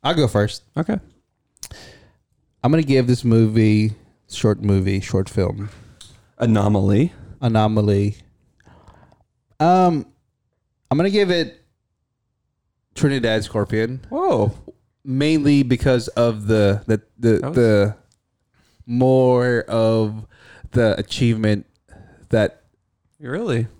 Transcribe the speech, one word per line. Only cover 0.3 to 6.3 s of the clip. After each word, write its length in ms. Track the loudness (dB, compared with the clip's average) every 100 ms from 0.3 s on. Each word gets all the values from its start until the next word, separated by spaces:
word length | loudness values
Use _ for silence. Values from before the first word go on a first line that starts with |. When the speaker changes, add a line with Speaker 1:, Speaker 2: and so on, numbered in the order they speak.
| 0 -2 -6 _ -8
Speaker 2:
Okay. 200 | -4 -6 -8 _ _ _ _ _ -20 -20 -20 -20 _ _ _ _ _ _
Speaker 1:
I'm 80 | 0
gonna 100 | 0
give 240 | 2 2 2
this 160 | 0
movie, 680 | 2 2 4 4 4 2 0 -4 _ _ _
short 320 | -4 -2 0
movie, 380 | 0 0 0 -4
short 300 | -4 -4 -4
film. 400 | -2 -4 -4 -12 -16 -20 -20 -20 -20 _